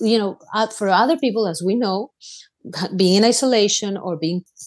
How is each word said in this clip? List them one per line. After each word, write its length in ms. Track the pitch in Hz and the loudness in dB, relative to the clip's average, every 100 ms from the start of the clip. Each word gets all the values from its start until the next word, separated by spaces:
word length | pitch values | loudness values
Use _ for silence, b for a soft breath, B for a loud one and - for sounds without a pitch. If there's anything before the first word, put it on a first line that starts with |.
you 180 | 214 226 | 0 0
know, 180 | 202 - - | 0 -6 -6
uh, 140 | 214 220 | -4 -4
for 240 | - 196 | -4 0
other 260 | 185 247 320 | 2 2 0
people, 300 | 262 214 202 | 0 0 -2
as 160 | 160 | -2
we 100 | 180 | -2
know, 360 | 240 214 190 262 _ B B B _ - 165 175 185 | 0 0 -4 -6 _ B B B _ -14 -8 -4 2
being 200 | 185 190 | 4 6
in 80 | |
isolation 760 | 226 240 262 233 202 - 208 196 | 4 4 2 2 2 0 -4 -6
or 180 | 180 156 | -6 -4
being 260 | 160 180 - - | -4 -4 -8 -18